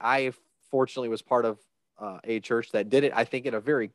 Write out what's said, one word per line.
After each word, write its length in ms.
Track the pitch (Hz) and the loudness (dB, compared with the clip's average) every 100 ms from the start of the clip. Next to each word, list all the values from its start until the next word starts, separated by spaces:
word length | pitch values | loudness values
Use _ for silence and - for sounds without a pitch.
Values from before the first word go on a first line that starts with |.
I 320 | 113 135 131 - _ _ _ | 0 0 0 -6 _ _ _
fortunately 380 | 135 131 - 120 | 0 0 -2 -4
was 140 | 113 | -4
part 220 | - 123 | 0 2
of, 140 | 117 107 _ _ _ - | 2 -2 _ _ _ -14
uh, 180 | 104 92 | -12 -10
a 160 | - 110 | -4 -4
church 320 | - 117 - | 0 -2 0
that 180 | 110 104 | -2 2
did 120 | 131 | 2
it, 100 | 139 | 4
I 120 | 117 | 0
think, 200 | 113 131 | -2 -2
in 100 | 131 | -4
a 60 | 110 | -4
very 300 | 113 143 110 | 0 0 0